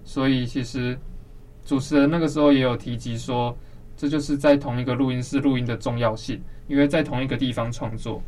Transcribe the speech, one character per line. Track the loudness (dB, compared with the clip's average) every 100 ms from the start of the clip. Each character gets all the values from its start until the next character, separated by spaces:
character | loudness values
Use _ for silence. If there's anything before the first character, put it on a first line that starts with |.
所 | -6 -2 2
以 | 2 0
其 | -4
实 | -4 -4 -4 -4 -10 -14 -14 -18 -20 -16
主 | -2 -2
持 | 2 4
人 | 6
那 | 4
个 | 0
时 | 4
候 | 6
也 | 6
有 | 4 0
提 | -4 -8
及 | -6 -6
说， | -4 -2 -2 -4 -14 -18 -16 -4
这 | -2
就 | -2
是 | 0 2
在 | 6 4
同 | 4 -4
一 |
个 | -2 0
录 | 2
音 | 0
室 | -2 2
录 | 2 2
音 | 0
的 | -2
重 | -2 0
要 | 0 -2
性， | -6 -8 -8 -12 -2
因 | 4
为 | 4
在 | 4
同 | 0 -2
一 | -2
个 | -2
地 | -2
方 | -2 -4
创 | -4 -6 -6
作 | -6 -6